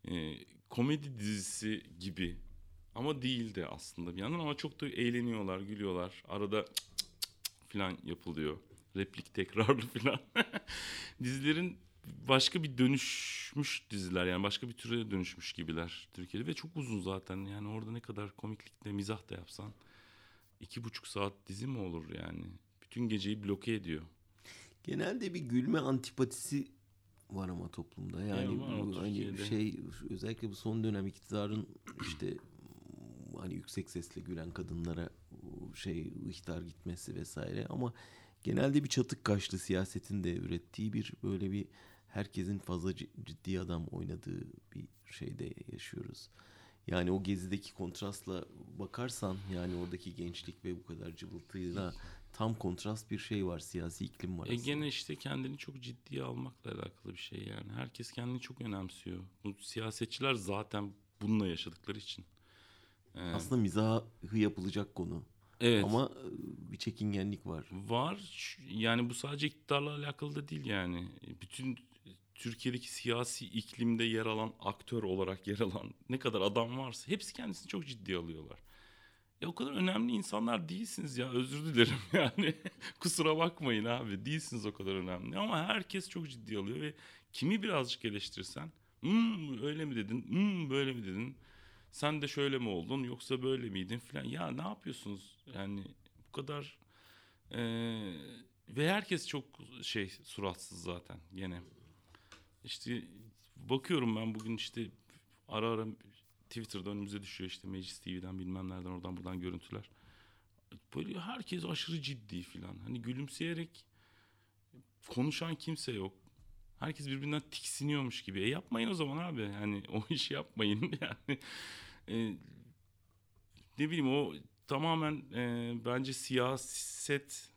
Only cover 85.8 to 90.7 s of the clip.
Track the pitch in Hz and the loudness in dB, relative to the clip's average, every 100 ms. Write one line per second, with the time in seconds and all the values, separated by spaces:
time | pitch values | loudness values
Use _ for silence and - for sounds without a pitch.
85.8 | - 190 185 180 156 123 110 104 98 135 | -4 -6 -4 -6 -6 -10 -4 -2 -2 -2
86.8 | 151 147 - - _ - 147 214 214 160 | -4 -8 -18 -20 _ 0 4 4 4 2
87.8 | 120 - 110 101 - - 92 - 78 - | 2 0 -2 -2 -4 -6 -8 -8 -10 -12
88.8 | _ _ - 220 226 208 151 123 139 151 | _ _ 4 6 4 2 -4 -2 -2 -2
89.8 | 151 120 101 120 - 165 208 185 147 | 0 0 0 -2 2 4 4 4 2